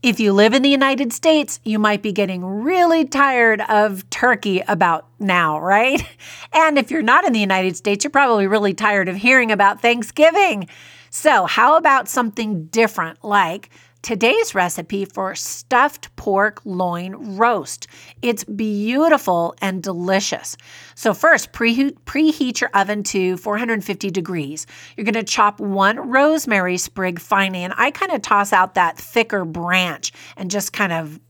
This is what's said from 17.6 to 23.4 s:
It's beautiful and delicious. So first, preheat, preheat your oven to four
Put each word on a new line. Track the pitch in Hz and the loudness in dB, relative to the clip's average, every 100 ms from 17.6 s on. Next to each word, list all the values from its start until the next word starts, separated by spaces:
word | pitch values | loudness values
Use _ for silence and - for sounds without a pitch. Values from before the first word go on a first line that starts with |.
| 135 - - - - - | -6 -14 -18 -20 -20 -6
It's | 240 220 | -4 -4
beautiful | - 208 214 202 214 262 330 302 - 175 170 - | -6 -6 -4 -4 -2 0 2 2 0 -2 -2 -4
and | 196 190 | -6 -6
delicious. | 196 175 180 190 - - - - - - - | -8 -6 -2 -2 -2 -8 -10 -16 -20 -20 -20
So | - 226 | -6 -4
first, | 196 320 294 - | 2 4 4 2
preheat, | - 233 233 277 - | -2 -2 2 -2 -2
preheat | - 269 311 302 254 226 | -8 0 0 0 -4 -2
your | 247 | -2
oven | 202 196 208 | 0 0 -2
to | 208 196 185 | -4 -2 -2
four | 180 | -2